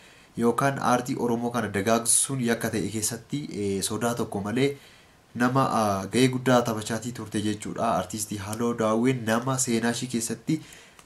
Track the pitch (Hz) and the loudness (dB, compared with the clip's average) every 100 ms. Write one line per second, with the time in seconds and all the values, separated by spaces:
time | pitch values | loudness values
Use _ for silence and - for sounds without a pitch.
0 | - - - - 117 113 139 135 - 123 | -20 -20 -12 0 2 2 0 0 2 2
1 | 127 127 120 117 120 120 107 101 101 113 | 0 -2 0 0 -2 -4 -2 0 2 2
2 | 117 - - 135 117 117 113 110 85 107 | 4 2 0 0 0 0 0 -2 -2 -2
3 | 104 117 - 147 147 - 101 98 90 107 | -4 -4 -6 -8 -6 -4 -2 0 -2 -2
4 | 117 120 110 104 101 120 139 139 - - | -2 -2 -2 -4 -2 0 0 0 -14 -20
5 | - - _ 117 123 135 131 113 104 98 | -20 -20 _ 0 2 4 2 2 2 0
6 | 95 113 131 127 127 123 120 107 104 113 | 0 4 4 4 4 4 4 -2 -4 -6
7 | 123 117 104 110 104 104 98 - 117 - | -6 -8 -6 -2 -2 -2 -6 -2 0 0
8 | - 113 - 104 98 110 120 117 107 110 | -2 -6 -6 -6 -6 -2 -2 0 2 4
9 | 123 127 110 113 131 131 127 113 117 120 | 2 2 2 0 2 -2 0 2 0 -2
10 | 127 120 - 113 - 160 - - - - | -2 -2 -2 -4 -2 -2 -4 -20 -20 -14